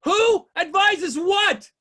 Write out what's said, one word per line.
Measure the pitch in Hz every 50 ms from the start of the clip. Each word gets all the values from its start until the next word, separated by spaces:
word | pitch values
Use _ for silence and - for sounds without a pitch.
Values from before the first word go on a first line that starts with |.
| _
who | 302 370 415 453 466 453 370 - _ _
advises | 320 349 320 302 381 392 415 415 330 330 330 226
what? | 294 339 359 392 403 415 403 277 208 - - _ _